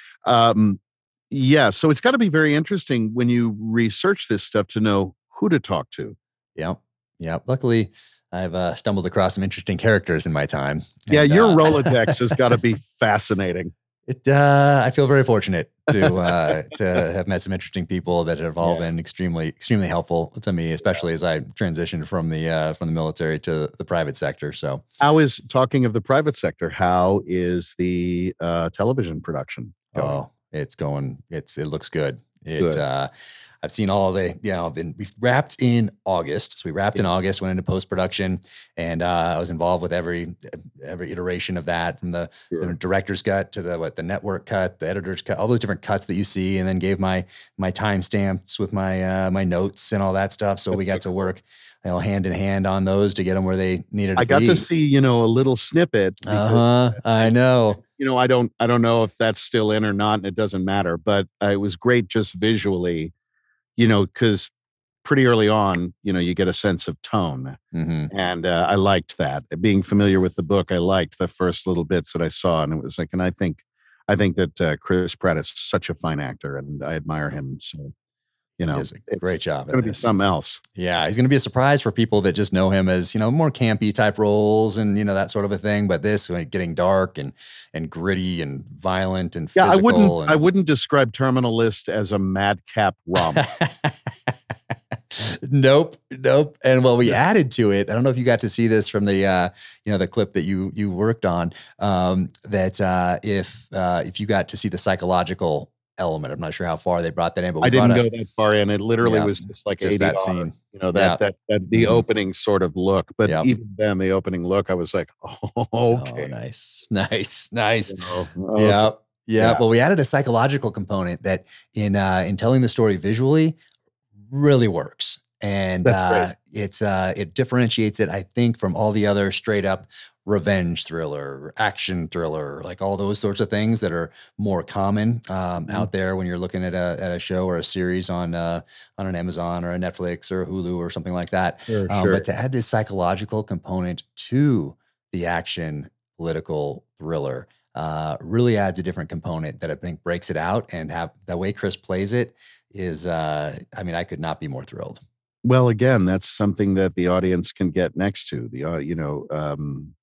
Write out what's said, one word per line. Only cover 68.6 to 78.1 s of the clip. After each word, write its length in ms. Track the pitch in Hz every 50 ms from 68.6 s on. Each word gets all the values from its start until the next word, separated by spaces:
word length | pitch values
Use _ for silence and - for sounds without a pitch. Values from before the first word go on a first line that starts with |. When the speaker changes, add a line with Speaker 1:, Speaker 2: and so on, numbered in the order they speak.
| 90 -
Speaker 1:
I 60 | 101
liked 420 | 101 95 101 98 90 80 - -
that. 260 | - 82 67 67 71 - _ 78 82
Being 200 | 95 107 101 98
familiar 380 | 90 - 101 101 104 101 95 92
with 160 | 92 87 -
the 80 | - 85
book, 280 | 78 101 98 85 - 92
I 40 |
liked 420 | 87 85 95 95 95 85 78 - -
the 80 | 92 87
first 380 | - - 92 90 85 - -
little 180 | 95 90 87 82
bits 260 | 78 95 87 80 - -
that 80 | 85
I 60 | 82 78
saw, 340 | - - - 90 82 80 76
and 100 | 73 80
it 80 | 78 -
was 140 | - - -
like, 100 | 82 - -
and 80 | 92
I 80 | 90 92
think, 300 | 87 - 98 85 73 - _ _ _ _ _ _ _ _ _ -
I 60 | 101
think 180 | 87 104 92 82
that, 240 | 98 90 78 - -
uh, 160 | 90 80 76
Chris 380 | - - - 95 90 90 85 -
Pratt 220 | - - 92 80
is 120 | 78 - - -
such 340 | - - - - 90 - -
a 60 | 80
fine 240 | - - 82 78 73
actor, 380 | 71 64 60 - - 69 69
and 260 | 69 69 69 73 69 69
I 120 | 73 82
admire 340 | 80 76 76 78 76 73 73
him. 300 | 67 71 67 67 67 -
So, 320 | - - - 76 69 71 - _ _ _